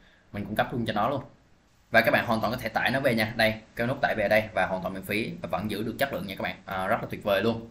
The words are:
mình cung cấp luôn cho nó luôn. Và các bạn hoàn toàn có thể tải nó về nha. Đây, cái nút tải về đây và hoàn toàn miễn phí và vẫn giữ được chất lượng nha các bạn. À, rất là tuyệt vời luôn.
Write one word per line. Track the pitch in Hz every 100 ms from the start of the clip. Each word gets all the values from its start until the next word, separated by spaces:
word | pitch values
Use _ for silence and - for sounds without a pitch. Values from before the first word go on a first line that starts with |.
| - _ _
mình | 104
cung | 92 107
cấp | -
luôn | 127 110
cho |
nó | 104 117
luôn. | 139 - - _ _ _ _ _
Và | 113
các | 127
bạn | 110 110
hoàn | 110
toàn | 104
có | 123
thể | 110
tải | 98 95
nó | 135
về | 139
nha. | 113 110 -
Đây, | 110 107 - -
cái | 120
nút | -
tải | 87
về | 101 101
đây | 107 104
và | 95 90
hoàn | 95
toàn | 90
miễn | 95
phí | 92 104 113 -
và | -
vẫn | 87 107
giữ | 101
được | 117 110
chất | 135
lượng | 92 87
nha | 95
các |
bạn. | 98 90
À, | - 95 95
rất | 113
là | 135
tuyệt | 92
vời | 104 98
luôn. | 113 117 -